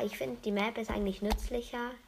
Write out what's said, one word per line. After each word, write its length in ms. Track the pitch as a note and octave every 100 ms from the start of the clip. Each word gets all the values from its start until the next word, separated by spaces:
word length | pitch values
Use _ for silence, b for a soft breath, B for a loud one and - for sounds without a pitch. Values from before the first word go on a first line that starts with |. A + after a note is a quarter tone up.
| G#3+
ich 120 | -
find, 280 | C4 A#3+ G#3+
die 80 |
Map 240 | G3+ G#3+ A#3
ist 120 | A3+
eigentlich 320 | G#3+ G3+ F#3+
nützlicher, 720 | G#3 G#3+ - B3 A#3+ A#3+ A#3+ B3+